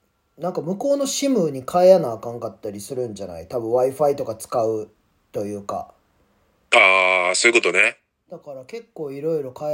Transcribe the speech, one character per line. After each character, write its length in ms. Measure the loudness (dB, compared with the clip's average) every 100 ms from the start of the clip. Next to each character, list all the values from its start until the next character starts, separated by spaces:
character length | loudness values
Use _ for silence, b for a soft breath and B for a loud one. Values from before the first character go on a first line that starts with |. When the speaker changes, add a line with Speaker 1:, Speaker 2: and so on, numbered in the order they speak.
| _ _ _ -8
Speaker 1:
な 120 | -6
ん 20 |
か 100 | -4
向 140 | -4 -2
こ 180 | 0
う 20 | 0
の 100 | 0
シ 220 | -2 0
ム 220 | 2 0
に 140 | -2 -2
変 180 | 6 8
え 100 | 8
な 140 | 4
あ 60 | -6
か 120 | -8
ん 100 | -8
か 80 | -10
っ 100 | -10
た 120 | -10
り 100 | -10
す 140 | -10
る 140 | -8 -8
ん 60 |
じ 80 | -8
ゃ 40 | -12
な 120 | -12
い？ 60 | -8
多 140 | -6
分 100 | 0
Wi-Fi 440 | 2 2 2 0 0
と 80 |
か 100 | -4
使 300 | -8 -6 -2
う 260 | -2 -2 -8 _ _ _ _
と 160 | -8 -6
い 80 |
う 80 | -8
か。 320 | -8 -8 -10 _ _ _ _ _ _ _ _
Speaker 2:
あ 580 | 4 6 4 4 2 0
ー、 20 |
そ 140 | 0 2
う 40 |
い 40 | 2
う 40 |
こ 0 |
と 120 | 2
ね。 260 | 2 0 -2 _ _ _
Speaker 1:
だ 80 | -18
か 140 | -16
ら 120 | -18
結 240 | -14 -14 -14
構 180 | -12 -10
い 80 | -6
ろ 180 | -2 -2
い 40 |
ろ 120 | -4 -8
変 140 | -4